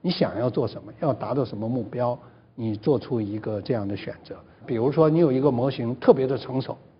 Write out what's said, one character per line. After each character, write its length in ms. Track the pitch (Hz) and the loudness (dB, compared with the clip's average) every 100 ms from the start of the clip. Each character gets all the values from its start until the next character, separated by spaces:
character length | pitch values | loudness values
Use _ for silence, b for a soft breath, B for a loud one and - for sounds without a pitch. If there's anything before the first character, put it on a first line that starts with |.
你 80 | 180 | -2
想 280 | - 123 104 | 0 0 2
要 120 | 123 | -2
做 180 | 139 117 | 0 -2
什 120 | - | -4
么， 120 | 104 - | -16 -4
要 100 | 156 | -2
达 220 | 123 107 | -2 -2
到 100 | 131 | -2
什 140 | 117 104 | -2 -4
么 100 | 113 | -4
目 160 | 127 | -4
标， 320 | 107 120 123 120 B B B | -4 -2 -2 -2 B B B
你 220 | - 113 107 | -6 -4 -2
做 220 | 156 127 | 2 2
出 200 | - 120 | 0 -4
一 200 | 104 107 | -2 -4
个 240 | 110 107 | -4 -6
这 100 | 92 | -2
样 160 | 117 101 | -4 -2
的 80 | 101 | -6
选 180 | - - | -8 -14
择。 140 | - - - B - | -16 -18 -20 B -6
比 80 | |
如 180 | 117 127 | 0 2
说 160 | 147 156 | 4 6
你 120 | 160 | 6
有 120 | 165 | 6
一 80 | 131 | 6
个 100 | 143 | 4
模 200 | 120 135 | 2 0
型 260 | - 117 131 | -2 -4 2
特 160 | - | 4
别 140 | 151 131 | 4 0
的 100 | 131 | -2
成 240 | - 127 | -4 -6
熟 160 | - - - | -6 -10 -14